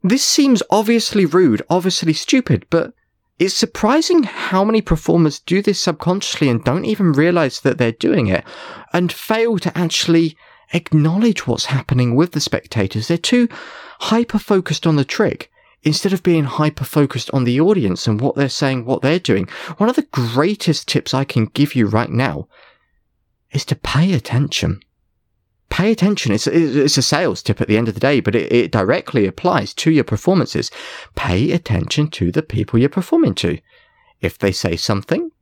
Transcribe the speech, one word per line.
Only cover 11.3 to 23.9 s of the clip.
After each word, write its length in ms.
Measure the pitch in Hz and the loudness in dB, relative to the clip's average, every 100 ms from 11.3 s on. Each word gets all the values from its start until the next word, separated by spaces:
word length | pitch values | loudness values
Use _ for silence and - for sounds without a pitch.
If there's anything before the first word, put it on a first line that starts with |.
| 196 - | 0 -2
what's 200 | 117 - | -4 -2
happening 480 | 135 - 123 123 | -4 0 0 2
with 180 | 123 175 | 2 2
the 80 | 147 | -2
spectators. 680 | - - - 110 98 107 117 | -4 -4 -4 -4 -2 -4 -2
They're 100 | 170 | -2
too 300 | - 247 233 - - - - - | 2 2 2 -2 -18 -20 -20 -12
hyper-focused 880 | - 226 233 214 - 196 180 151 170 | -2 0 0 -4 0 0 0 -2 2
on 100 | 151 | 2
the 80 | |
trick 460 | 135 - 208 - - _ _ _ | 0 0 -2 -2 -12 _ _ _
instead 320 | 151 151 196 | -2 0 0
of 80 | 185 | 0
being 220 | - 165 | 2 2
hyper-focused 840 | 139 - 151 - 135 156 143 120 - | 0 0 -2 -2 -2 0 0 -2 -4
on 120 | 135 | -2
the 160 | 120 127 | 0 2
audience 460 | 170 202 104 90 - | 2 2 0 -2 -2
and 160 | 104 | 0
what 140 | 131 - | -2 -2
they're 120 | 139 | -4
saying, 380 | - 139 131 117 | -2 -2 -2 -4
what 160 | 127 | -2
they're 160 | 131 175 | 0 0
doing. 300 | 180 101 92 - - 160 | 0 -2 -2 -10 -14 -2
One 140 | 214 | 0
of 60 | 254 | 0
the 120 | - | -2
greatest 760 | - 117 120 170 208 - 151 - | -4 -2 0 0 0 -2 -2 -2
tips 240 | 135 - | -4 -2
I 120 | 131 | -4
can 220 | 135 - 110 | -2 0 -2
give 280 | - 143 | 0 0
you 120 | 131 104 | 2 2
right 240 | 107 - | 0 0
now 380 | 113 135 143 - _ - _ _ _ _ _ _ _ _ | -2 -2 -4 -12 _ -20 _ _ _ _ _ _ _ _
is 160 | 139 - | -8 -4
to 80 | |
pay 400 | 139 - | -6 -2